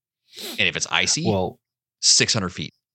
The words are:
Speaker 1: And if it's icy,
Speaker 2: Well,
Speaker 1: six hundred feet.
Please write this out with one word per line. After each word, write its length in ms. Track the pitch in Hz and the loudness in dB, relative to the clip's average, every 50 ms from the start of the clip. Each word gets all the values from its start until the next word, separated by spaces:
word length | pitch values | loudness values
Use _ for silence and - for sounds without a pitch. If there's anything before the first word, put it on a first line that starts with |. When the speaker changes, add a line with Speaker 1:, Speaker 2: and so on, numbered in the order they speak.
| _ _ _ _ _ _ - - - - - - | _ _ _ _ _ _ -18 -14 -12 -8 -2 0
Speaker 1:
And 20 | 101 | 0
if 80 | 87 - | 0 0
it's 100 | 82 - - | -2 -4 -2
icy, 340 | 82 85 92 - - 151 165 | 0 0 2 2 0 0 0
Speaker 2:
Well, 320 | 110 101 95 92 - - _ _ _ _ _ _ _ _ - | 0 0 0 0 -4 -6 _ _ _ _ _ _ _ _ -2
Speaker 1:
six 320 | - - - - 117 - - | 2 4 4 4 4 2 2
hundred 160 | 113 92 90 - | 0 -2 -4 -6
feet. 200 | - 76 - - _ _ _ | -8 -12 -12 -12 _ _ _